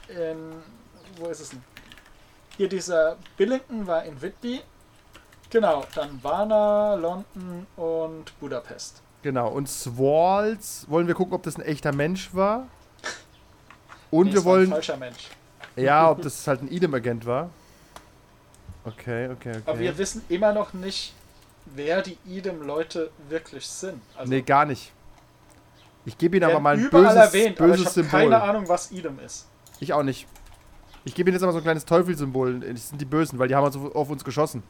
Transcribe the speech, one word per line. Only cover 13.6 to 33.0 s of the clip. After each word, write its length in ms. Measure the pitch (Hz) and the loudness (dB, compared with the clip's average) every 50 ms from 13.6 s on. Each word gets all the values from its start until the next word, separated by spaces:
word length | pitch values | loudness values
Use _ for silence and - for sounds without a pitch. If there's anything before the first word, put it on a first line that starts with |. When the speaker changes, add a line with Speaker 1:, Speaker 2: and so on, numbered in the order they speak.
| _ - - - _ - - - - - | _ -20 -20 -20 _ -20 -20 -20 -8 0
Speaker 2:
Und 180 | - 160 185 196 | 2 4 4 4
Speaker 1:
Nee, 40 | 190 | 4
Speaker 2:
wir 60 | 196 | 2
Speaker 1:
es 60 | 170 | 4
war 80 | 180 185 | 6 6
ein 40 | 190 | 6
Speaker 2:
wollen 120 | 185 185 | 6 4
Speaker 1:
falscher 260 | 196 - 160 - 151 131 | 2 0 -4 -4 -6 -8
Mensch. 300 | 131 123 120 - - - - - _ _ _ - - - - | -10 -12 -14 -16 -20 -20 -20 -20 _ _ _ -20 -20 -14 -6
Speaker 2:
Ja, 340 | - 127 135 143 151 160 165 | -2 0 4 4 6 6 6
ob 120 | 151 175 165 | 4 2 0
das 240 | 143 - - - - | -6 -8 -6 -4 -2
halt 140 | 139 123 143 | -2 -2 -4
ein 60 | 131 | -6
Idem-Agent 560 | 151 175 180 170 139 127 113 123 120 117 113 120 | -2 0 0 0 0 -2 -2 -2 -4 -4 -4 -4
war. 220 | 120 131 165 175 - - - - - _ - - - - - - _ _ _ _ _ _ _ _ - - - - - - - | -4 -4 -4 -8 -12 -18 -20 -20 -20 _ -20 -20 -20 -20 -20 -20 _ _ _ _ _ _ _ _ -20 -20 -20 -20 -20 -18 -16
Okay, 440 | 113 107 - - 123 117 117 123 127 | -18 -16 -14 -10 -8 -8 -6 -6 -8
okay, 220 | 127 120 - 123 | -10 -12 -12 -12
okay. 100 | 113 113 110 | -12 -8 -6
Speaker 1:
Aber 140 | 123 123 117 | -6 -4 -2
wir 180 | 175 180 156 156 | -4 -4 -4 -4
wissen 260 | 196 190 - 220 - - | -6 -6 -6 -10 -8 -6
immer 220 | 170 175 214 214 208 | -2 0 2 2 2
noch 200 | 214 196 - - | 0 -2 -4 -8
nicht, 400 | 185 180 196 190 - - - - - - - _ - - _ _ _ - | -10 -10 -10 -8 -8 -10 -12 -14 -20 -20 -20 _ -20 -20 _ _ _ -20
wer 360 | 160 139 135 143 151 170 196 | -18 -14 -8 -4 -2 -2 -2
die 160 | 190 190 170 - - | -2 -4 -10 -16 -16
Idem-Leute 840 | 185 180 196 185 196 175 160 147 139 143 156 165 160 - 170 160 156 - - 147 143 | -14 -14 -10 -8 -8 -8 -8 -8 -6 -4 -4 -6 -4 -6 -6 -6 -8 -8 -14 -12 -10
wirklich 380 | 156 160 - - - 135 - - | -8 -8 -8 -10 -14 -16 -14 -14
sind. 340 | - - 190 190 180 123 - - - - | -12 -10 -10 -12 -12 -14 -18 -20 -16 -12
Also 120 | 135 127 | -6 -2
Speaker 2:
Nee, 100 | 131 135 | -2 -2
gar 240 | 127 - 139 139 151 | 0 2 4 4 4
nicht. 260 | 151 131 117 - - - _ - - - - - _ _ _ _ - - - _ _ _ _ _ - _ _ _ | 2 0 -6 -8 -14 -20 _ -20 -20 -20 -20 -20 _ _ _ _ -20 -20 -20 _ _ _ _ _ -20 _ _ _
Ich 120 | 123 - - | -18 -6 -2
gebe 200 | 165 175 180 190 | 0 2 2 4
ihnen 40 | 175 | 4
Speaker 1:
werden 100 | 160 165 | 4 4
Speaker 2:
aber 60 | 151 | 4
mal 120 | 143 147 147 | 4 4 4
ein 40 | 214 233 | 4 2
Speaker 1:
überall 180 | 285 285 339 370 - 214 | 6 8 10 10 10 10
Speaker 2:
böses, 180 | 226 220 214 185 | 10 10 10 8
Speaker 1:
erwähnt, 260 | 196 226 220 185 - | 6 2 2 4 6
aber 80 | 160 170 | 6 6
Speaker 2:
böses 140 | 196 190 | 6 6
Speaker 1:
ich 40 | 180 180 | 4 2
hab 60 | 175 | 0
Speaker 2:
Symbol. 160 | 180 160 147 180 185 | 0 0 2 4 4
Speaker 1:
keine 200 | 214 226 226 226 | 6 6 6 6
Ahnung, 260 | 208 202 208 220 196 170 | 4 2 0 -2 0 0
was 220 | 175 170 - - | 0 0 0 -6
Idem 280 | 202 180 170 156 135 - | -12 -10 -10 -10 -10 -12
ist. 260 | - 113 - - - - _ _ _ - - - | -14 -18 -18 -18 -20 -20 _ _ _ -20 -16 -12
Speaker 2:
Ich 100 | - 147 160 | -6 -2 0
auch 100 | 151 143 | 0 0
nicht. 220 | 135 127 - - - - - - - - - - - - - - - - - - | 0 -4 -6 -10 -16 -20 -20 -20 -20 -20 -20 -20 -20 -20 -20 -20 -20 -20 -18 -16
Ich 100 | - - | -10 -6
gebe 140 | - 180 180 | 0 0 2
ihnen 60 | 180 | 2
jetzt 80 | 185 185 | 2 2
aber 80 | 185 | 0
so 60 | 170 165 | 0 0
ein 40 | 151 | 0
kleines 200 | 165 160 160 - | -2 -2 -2 0
Teufelssymbol. 760 | - 165 170 180 180 175 147 147 135 127 131 131 127 127 123 | 2 4 4 4 2 0 -2 -4 -4 -2 -2 -2 0 -2 -4
Das 280 | - - 120 117 113 - | -6 -10 -10 -12 -12 -12
sind 100 | 147 143 | -10 -10